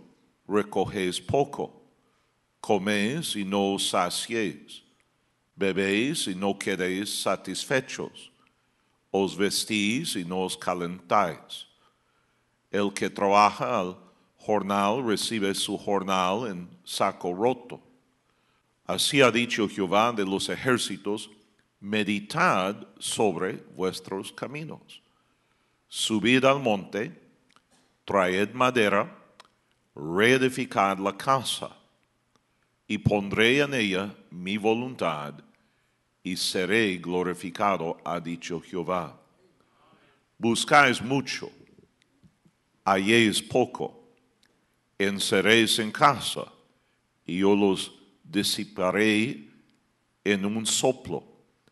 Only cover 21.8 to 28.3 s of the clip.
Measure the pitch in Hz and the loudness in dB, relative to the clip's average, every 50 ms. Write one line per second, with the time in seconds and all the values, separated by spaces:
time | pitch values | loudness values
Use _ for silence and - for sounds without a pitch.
21.8 | 101 101 104 107 104 92 107 101 104 - - 160 175 180 139 95 92 95 104 - | -10 -4 -2 -2 0 0 0 -2 -4 -6 -2 0 2 2 2 2 0 0 -2 -6
22.8 | - - - - - - - - 117 101 85 82 90 98 127 147 - - - - | -10 -20 -18 -12 -10 -6 -2 0 2 2 2 0 -2 -4 -4 -6 -12 -14 -8 -4
23.8 | 92 92 87 - - - 98 95 110 - - - - 117 135 151 160 147 - - | -4 -4 -4 -6 -10 -8 -8 -8 -8 -10 -12 -12 -12 -10 -10 -10 -12 -14 -16 -18
24.8 | - - - - _ _ _ _ _ _ _ _ _ _ _ _ _ _ _ _ | -20 -20 -20 -20 _ _ _ _ _ _ _ _ _ _ _ _ _ _ _ _
25.8 | _ _ - - - - 113 107 95 117 127 131 127 135 139 143 135 117 104 98 | _ _ -8 -6 -4 0 0 2 4 4 4 6 6 4 4 4 2 0 0 0
26.8 | 87 - - 101 113 160 175 - _ _ _ _ _ _ _ _ _ _ _ _ | -2 -6 -6 -6 -6 -6 -10 -16 _ _ _ _ _ _ _ _ _ _ _ _
27.8 | _ _ _ _ - - 98 98 92 90 | _ _ _ _ -6 0 2 2 4 4